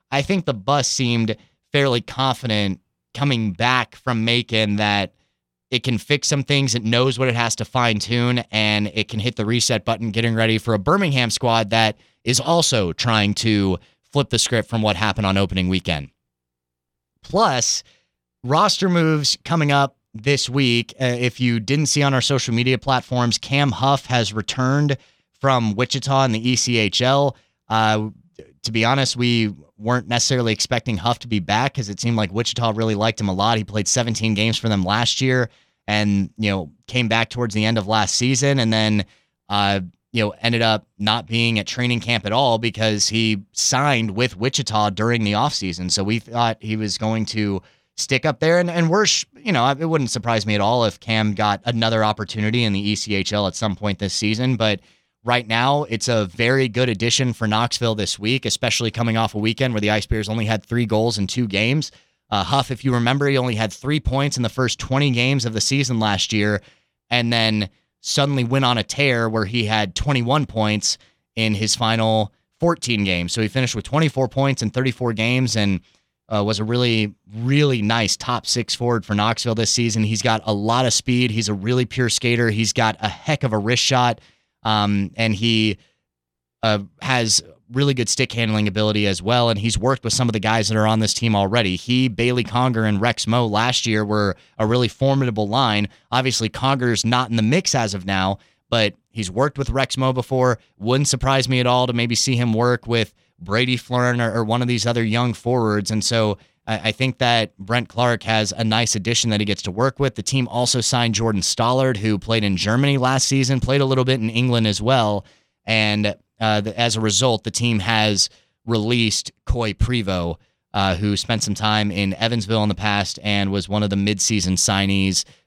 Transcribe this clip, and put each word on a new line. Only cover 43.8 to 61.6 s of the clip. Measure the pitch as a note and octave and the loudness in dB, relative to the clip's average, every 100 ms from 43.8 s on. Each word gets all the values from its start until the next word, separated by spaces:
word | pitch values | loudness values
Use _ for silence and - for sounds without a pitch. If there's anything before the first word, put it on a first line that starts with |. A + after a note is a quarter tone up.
| C#3+ B2 A2 | 2 0 0
with | G2 B2 F#2+ | 0 -2 -2
Wichita | B2 - B2+ G#2+ G#2 | -4 -2 -2 0 0
during | F#2+ A2+ A#2+ | 0 0 0
the | G#2 | 0
offseason. | G#2 C#3 - F#2+ E2+ F2+ | 0 0 -2 -6 -6 -4
So | - | -2
we | G2 A2+ | 0 -2
thought | A2 A#2 A#2 A2+ | -4 -2 -2 -2
he | A2 A2 | -4 -4
was | G#2+ - | -4 -4
going | A2 A2+ G#2+ | -2 -2 -2
to | A2 G#2 G2 - _ _ - | -2 -2 -4 -8 _ _ -8
stick | - C3 D#3 | -2 0 0
up | C3 | 0
there, | D#3 F3 | 2 2
and, | F3 | 2
and | E3+ E3 | 0 2
we're, | F#3+ G#3+ | 2 2
sh-, | - - - | 0 -4 -10
you | B3+ | -2
know, | D3 B2 | 0 2
it | C#3 E3 | 0 -2
wouldn't | D#3+ B2 | 0 -2
surprise | A#2+ A#2 A2+ G#2 | -4 -2 0 0
me | G#2 | 0
at | |
all | G2+ B2 A2 | 2 2 0
if | - | -2
Cam | - A2 G#2+ | -2 0 0
got | G2+ G#2 G2+ - | 0 0 0 -2
another | A#2 A2+ A2+ | 0 2 2
opportunity | G#2+ G#2+ G#2 A2 G#2+ A#2+ | 0 -2 -6 -2 0 2
in | A2+ | 0
the | G2 | 0
E | G2+ G#2 | 0 -2
C | - | -2
H | G2+ F#2 | -2 -2
L | G#2 G2 | -2 -2
at | - | -2
some | A2 F#2 | -4 -4
point | G#2 F#2+ | -4 -4
this | G2+ | -4
season, | - G#2+ A2 B2+ A#2+ | -2 -2 0 0 0
but | A2 G2 _ _ _ _ | 0 -2 _ _ _ _
right | A#2 B2 A2 | 0 0 0
now, | A2+ B2+ D3 | 0 2 2
it's | D3 A2 - | -2 -4 0
a | A#2 G2 | 0 0
very | G#2 A#2 C3+ C3 | 0 2 2 0
good | G#2+ B2+ | 0 0
addition | G2 A#2 - B2+ | 0 0 0 0
for | A2+ A2 | 0 0
Knoxville | G#2+ A#2+ - A#2 | 0 0 -2 -2
this | G#2+ F#2+ - | -2 -4 -2
week, | G#2+ B2+ A2+ | -2 -2 -2
especially | - A#2+ - A2+ | -2 -2 0 -2
coming | A2+ A#2 A2+ | -2 0 0
off | A2+ G#2+ | 0 0
a | |
weekend | A2 A2+ C3 | -2 0 -2
where | A2 | 0
the | G#2 | 0
Ice | G#2+ - | 0 -2
Bears | A2 G#2 | -4 -2
only | A2 G#2+ | -2 -2
had | A2 - | -2 -2
three | A#2+ A2+ | -2 0
goals | G#2+ A#2 G#2 | 0 0 -2
in | F#2+ | -2
two | B2 A#2 | -2 -2
games. | G2 | 0